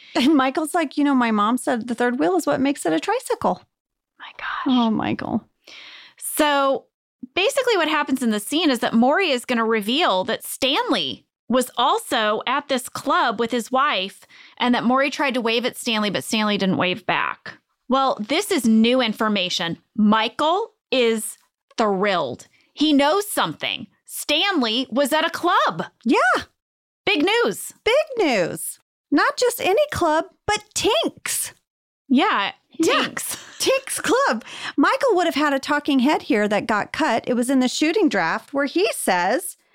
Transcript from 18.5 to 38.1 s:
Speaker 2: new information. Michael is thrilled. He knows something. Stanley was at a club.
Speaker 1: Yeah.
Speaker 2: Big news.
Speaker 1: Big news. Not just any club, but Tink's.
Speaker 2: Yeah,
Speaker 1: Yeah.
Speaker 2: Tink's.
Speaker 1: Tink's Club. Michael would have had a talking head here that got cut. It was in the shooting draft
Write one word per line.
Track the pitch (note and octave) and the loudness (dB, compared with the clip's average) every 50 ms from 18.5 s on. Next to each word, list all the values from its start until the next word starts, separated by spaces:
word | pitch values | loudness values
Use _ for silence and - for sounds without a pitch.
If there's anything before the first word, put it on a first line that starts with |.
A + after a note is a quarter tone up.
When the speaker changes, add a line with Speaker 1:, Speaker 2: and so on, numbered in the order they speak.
| G4+ C#4+ - | 0 0 2
Speaker 2:
new | A3+ A3 A3 A3 A#3 B3+ C4 | 4 4 4 4 4 4 2
information. | B3 A3 G#3 - A3+ G#3+ G#3 G3+ F3+ F3 - - F3 E3+ D#3+ - _ _ - | 2 0 -2 -2 -2 0 0 -2 -2 -2 -4 -4 -4 -4 -6 -8 _ _ -2
Michael | - G#3+ G#3 A3 A3 A3 A#3 - - D4 D#4 F4 G4+ A4+ - _ _ _ _ | 2 2 4 4 4 2 0 -2 -2 0 0 0 0 -2 -6 _ _ _ _
is | B3+ C4 A#3+ A3+ A3+ A3 A3 - - - _ _ _ _ _ _ _ | 0 2 2 2 0 -2 -4 -8 -12 -16 _ _ _ _ _ _ _
thrilled. | - A3+ G#3 G3 F3+ G3+ G#3 F#3+ F3 D3 A#2+ A2+ - - - _ _ _ _ _ | -2 0 0 0 0 0 0 0 0 -2 -4 -6 -10 -14 -20 _ _ _ _ _
He | - D4 D#4 D4 | -2 2 2 4
knows | C4+ C#4+ D4 F4+ G4+ G#4 - | 4 4 4 2 0 -2 -2
something. | - C#4 G#3 E3 C#3+ - - A2+ F#2 - - - _ _ _ | -2 -2 -2 -2 -4 -6 -6 -6 -6 -8 -10 -16 _ _ _
Stanley | - - - - - D4 D#4+ F#4+ G4+ F#4+ D4 A#3+ A3 A3 B3+ B3+ - | -14 -12 -8 -4 -2 0 0 0 0 0 0 0 0 -2 -2 -4 -2
was | G#3+ C4+ C#4+ A#3+ D#4 | 0 0 0 2 2
at | D#4 D#4+ | 0 0
a | D#4+ | -2
club. | - - - F4 G4 A#4+ D5+ - E3 D#3 - - - _ - | -4 -2 0 0 2 2 2 0 -2 -4 -8 -10 -14 _ -2
Speaker 1:
Yeah. | A3+ D#4 A4+ E5 F#5 D#5 - - - _ _ _ _ _ _ _ _ _ _ _ | 0 2 2 4 2 2 0 -2 -8 _ _ _ _ _ _ _ _ _ _ _
Speaker 2:
Big | F#4 G4+ D4 D4 | -2 0 0 2
news. | F#4+ A4 A#4 A4+ A3 - - - - - _ - | 2 2 2 2 0 -2 -4 -10 -14 -16 _ -2
Speaker 1:
Big | G#4 A#4+ D5+ D#5+ D#5+ C5 A#4 F#4+ | 2 2 2 2 0 -2 0 0
news. | D4 A#3+ G3 E3+ - - - - - - - _ _ _ _ _ _ | 2 2 0 0 -2 -4 -8 -10 -12 -14 -16 _ _ _ _ _ _
Not | C#4+ D#4 G#4 C5+ C#5+ | 2 2 2 2 0
just | - B4 A#4+ - - | 0 0 0 0 0
any | - F4+ G4 C5+ D5 D5 | 0 0 2 2 0 0
club, | - - F4 D#4 D4+ D#4+ E4 - _ _ _ | -2 -2 0 2 2 0 -2 -4 _ _ _
but | - G#4 G#4 - _ - | -4 -4 -4 -4 _ -6
Tink's. | - - F#4+ B4 E5 B4+ - - - - - - - - - - _ _ _ _ _ _ _ _ _ _ | -2 0 2 2 2 0 -2 -6 -8 -8 -6 -6 -6 -6 -8 -12 _ _ _ _ _ _ _ _ _ _
Speaker 2:
Yeah, | - B3+ C4+ F#4 G#4+ C4+ D4+ D4+ - - _ _ _ | 0 2 2 4 2 2 0 -2 -2 -6 _ _ _
Speaker 1:
Yeah. | - - D#4+ F#4+ C#5 C5+ - | -4 -2 0 2 2 0 -2
Speaker 2:
Tink's. | - - - - - - - - - - - | -4 -6 -10 -10 -10 -10 -12 -14 -16 -10 -4
Speaker 1:
Tink's | - F4 C5 C5 - - - - | 0 0 0 0 -2 -6 -8 -6
Club. | - D4 E4+ B4+ C#5 A#4+ A#3+ A3 - - - - - - - | -2 0 2 2 2 2 0 -2 -6 -12 -14 -12 -12 -4 0
Michael | - D4 F#4+ B4 C5+ - B4+ G4 | 2 2 2 2 2 2 2 2
would | F4+ F4 | 2 2
have | E4 - | 0 0
had | C4+ D4+ D4 C4+ | 0 0 0 0
a | C4+ | 0
talking | - - D4 D4 D4 - C#4 C4 | -2 -2 -2 -2 0 0 2 4
head | A3+ D4 E4 F#4 - | 4 4 2 2 0
here | - C4+ G#3 G#3 | 0 0 2 2
that | G3+ G#3+ F#3+ - | 2 0 0 0
got | - A3 G3+ - - | 0 -2 -2 -2 -4
cut. | - - D#4 C#4+ A3 - - | -4 -2 0 0 0 -2 -2
It | - B3 | -2 -2
was | A#3 A#3+ B3 | 0 0 2
in | C#4 C4 | 2 2
the | B3+ | 2
shooting | A#3+ - - D#4 D#4 E4+ A4 F#4 | 0 0 0 -2 0 2 2 2
draft | C4 | 2